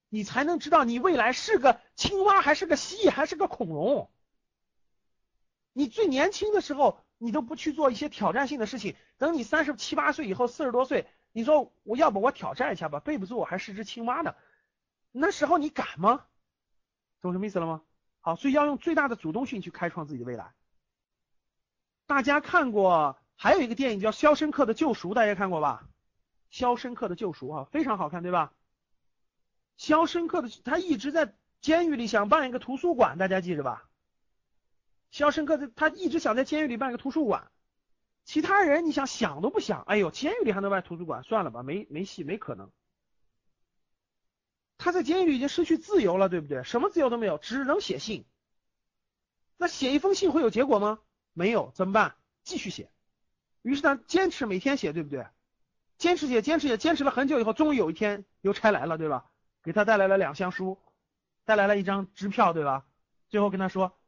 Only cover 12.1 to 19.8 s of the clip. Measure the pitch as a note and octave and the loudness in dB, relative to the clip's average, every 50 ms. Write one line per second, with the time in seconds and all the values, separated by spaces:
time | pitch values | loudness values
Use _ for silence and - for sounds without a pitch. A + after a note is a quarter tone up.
12.1 | G3 G3 G#3 C4 - - E3+ A2 B2 - B3+ D4 G3+ - E3+ D3+ D3 D3 - C#4+ | 2 2 0 0 0 -2 -8 -10 -4 -4 -2 -4 -2 -4 -6 -6 -8 -8 -6 -6
13.1 | D4+ A#3 F#3+ F3+ B3 A3+ E3 - F3+ F#3+ - - F#3+ G#3 A3 - - A#3+ A3+ A#3+ | -6 -6 -6 -6 -6 -6 -4 -4 -6 -8 -8 -10 -12 -12 -12 -12 -12 -8 -6 -4
14.1 | B3+ D#4+ E4 - - - _ _ _ _ _ _ _ _ _ _ _ _ _ _ | -4 -4 -4 -6 -8 -10 _ _ _ _ _ _ _ _ _ _ _ _ _ _
15.1 | - B3 D4+ G4+ - - D4 C#4+ F4 E4+ C#4+ D4+ - - - - - D3+ F3+ G#3+ | -4 -2 0 0 0 0 2 2 2 2 2 -2 -4 -6 -6 -6 -6 0 2 2
16.1 | B3 C#4+ - _ _ _ _ _ _ _ _ _ _ _ _ _ _ _ _ _ | 2 2 -2 _ _ _ _ _ _ _ _ _ _ _ _ _ _ _ _ _
17.1 | _ _ - F3+ F3+ F#3 G#3 G#3+ F#3 F3+ E3 E3 D#3+ D#3+ - _ _ _ _ _ | _ _ -6 -4 -4 -4 -6 -4 -4 -4 -4 -4 -6 -8 -12 _ _ _ _ _
18.1 | _ _ _ E3 E3 - - C#4 C4 D4 D4 D4 C#4+ - - E4+ D#4 D#4 C#4+ B3+ | _ _ _ -4 -4 -2 0 2 2 4 2 2 0 -2 -2 0 0 2 0 0
19.1 | A3+ - - D#3 D#3 G#3+ - - D3+ C3 - F3+ - - | -2 -4 -6 -6 -4 -4 -4 -4 -6 -8 -10 -10 -8 -6